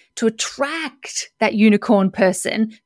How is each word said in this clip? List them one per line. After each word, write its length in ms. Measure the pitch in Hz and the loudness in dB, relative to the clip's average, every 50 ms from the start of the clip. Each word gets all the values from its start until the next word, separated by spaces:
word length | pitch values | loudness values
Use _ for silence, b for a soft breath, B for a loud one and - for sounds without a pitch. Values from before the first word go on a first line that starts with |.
| b b b | b b b
to 100 | - 233 | -2 -2
attract 1040 | 226 220 - - - - - 269 285 311 330 311 269 - _ - - - - - - _ - | -2 -2 -2 -8 -8 -6 -6 -6 -6 -4 -6 -8 -8 -10 _ -18 -12 -10 -10 -12 -10 _ -2
that 140 | 220 208 - | -2 0 2
unicorn 560 | 202 214 220 208 208 - - 220 196 190 190 | 4 4 4 4 4 2 2 2 2 2 0
person, 680 | - - 202 185 185 - - - - 214 220 220 - _ _ | 0 2 0 0 0 0 -4 -4 -2 -2 -2 -4 -4 _ _